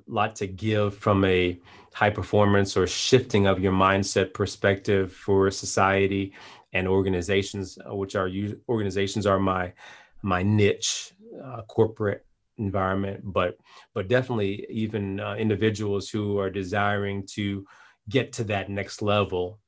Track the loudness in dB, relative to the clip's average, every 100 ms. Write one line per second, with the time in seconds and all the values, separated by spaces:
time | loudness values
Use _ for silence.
0 | -6 -2 -2 -2 -8 -4 -2 0 0 0
1 | 2 4 4 4 2 -2 -12 -20 -20 0
2 | 2 2 0 4 6 4 4 2 0 0
3 | 4 4 4 2 4 2 2 4 4 4
4 | 2 0 0 -2 -4 0 0 2 2 0
5 | 0 -4 0 4 4 0 -4 0 2 4
6 | 2 0 -4 -8 -20 -20 _ -2 2 2
7 | 2 0 0 0 0 -6 -10 -12 -10 -8
8 | -4 -4 -4 -4 -6 -8 -4 -4 -2 -2
9 | -2 -2 2 2 2 0 -4 -10 -20 -20
10 | -20 -8 -2 0 2 4 4 2 -4 -6
11 | -10 _ -20 -18 -14 -14 -6 2 2 2
12 | -4 -4 -10 _ _ -6 -4 0 0 0
13 | -4 -6 -4 0 0 -4 _ -20 _ -8
14 | 0 0 2 -2 -2 -4 -8 -6 -4 -4
15 | -4 -6 -6 -2 0 2 2 0 -2 -4
16 | -4 -4 -2 -2 -2 -4 -4 -2 0 0
17 | -2 -6 -8 -6 -4 -4 -10 -20 -20 _
18 | -4 -2 -2 -4 -4 -4 -4 -6 -8 -4
19 | 0 2 0 -2 -6 -8